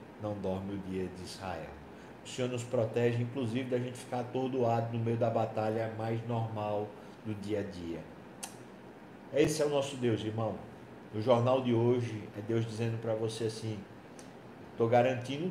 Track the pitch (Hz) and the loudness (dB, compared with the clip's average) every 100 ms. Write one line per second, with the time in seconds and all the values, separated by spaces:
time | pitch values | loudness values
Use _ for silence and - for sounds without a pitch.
0 | - - 107 101 95 95 95 98 92 92 | -16 -6 -4 -2 0 0 -2 -6 -4 -4
1 | 92 90 87 - 95 82 76 - - - | -4 -6 -12 -8 -6 -6 -8 -12 -16 -16
2 | - - - - 123 123 117 123 113 120 | -16 -16 -10 -2 -2 -2 0 2 4 4
3 | 120 117 120 139 113 120 123 123 123 120 | 4 4 0 0 0 0 2 0 0 -6
4 | - 123 120 131 127 131 117 117 117 117 | -4 -4 -2 0 0 4 4 4 2 0
5 | 113 117 117 113 110 110 110 110 110 107 | 2 4 4 4 2 2 0 0 -2 -2
6 | 113 117 117 117 110 107 104 104 104 - | -2 -2 0 0 0 0 0 0 -2 -8
7 | - - 110 101 98 104 92 90 85 80 | -16 -10 -6 -4 -2 0 -2 -6 -6 -6
8 | 80 - - - - - - - - - | -8 -14 -16 -12 -12 -12 -16 -16 -18 -18
9 | - - - 131 156 156 147 143 135 131 | -18 -16 -2 4 4 4 4 2 0 0
10 | 120 104 107 110 110 95 - - - - | 2 2 0 0 0 -2 -8 -14 -16 -16
11 | - 107 110 117 123 131 123 113 120 123 | -8 0 6 6 8 4 6 6 6 4
12 | 113 107 98 101 107 113 113 110 117 113 | 2 -6 -8 -6 0 0 0 -2 -2 -2
13 | 113 110 113 - 113 - 110 104 - - | -2 0 0 0 -2 -2 -6 -6 -8 -16
14 | - - - - - - - - 117 123 | -16 -16 -16 -16 -16 -16 -8 2 6 8
15 | 123 123 120 143 180 | 6 2 -2 -2 -2